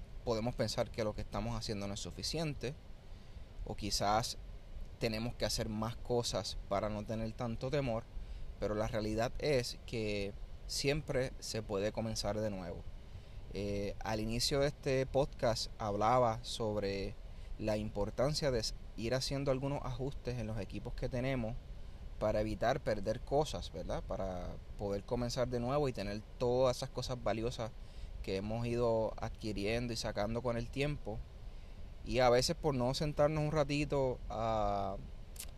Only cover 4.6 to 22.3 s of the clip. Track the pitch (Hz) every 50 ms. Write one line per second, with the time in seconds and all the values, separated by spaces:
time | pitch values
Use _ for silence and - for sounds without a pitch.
4.6 | - - - - - - - - 113 113 110 110 113 120 - - 113 107 - 120
5.6 | 110 110 107 107 110 113 - - - - 123 120 117 - 123 95 92 - - -
6.6 | - - 98 98 110 104 107 104 104 110 110 110 113 110 - - 123 117 113 -
7.6 | 131 131 151 143 135 120 110 113 - - - - - - - - - - - -
8.6 | 98 101 107 107 110 113 113 107 107 110 110 110 117 131 - - - 151 143 123
9.6 | 117 - - - - - 127 113 107 104 104 101 101 101 - - - - - -
10.6 | - - - - - 139 147 156 - - 135 127 131 - - - - - - 110
11.6 | 107 - 104 95 104 110 - 117 113 113 107 - - 101 104 107 110 104 95 92
12.6 | 87 87 85 87 - - - - - - - - - - - - - - - 95
13.6 | 101 101 101 101 101 95 - - - 101 110 107 110 110 113 120 - - 151 139
14.6 | 139 151 - - - 143 131 135 131 131 - 135 143 - - - 131 117 110 -
15.6 | - - - - 113 104 101 101 107 113 123 127 123 113 110 113 - - - -
16.6 | 113 107 107 104 98 98 98 98 98 104 - - - - - - - - - -
17.6 | 104 107 107 107 107 107 - 104 101 - - - 123 147 151 - 160 139 127 113
18.6 | 104 - - - - - - - 113 113 127 131 - - 143 139 139 143 131 131
19.6 | 139 139 143 - - 127 123 123 131 143 - - - 120 123 123 107 107 110 107
20.6 | 92 - - - 131 117 - - 131 117 127 123 127 135 135 123 113 110 120 -
21.6 | - - - - - - - - - - - - 107 107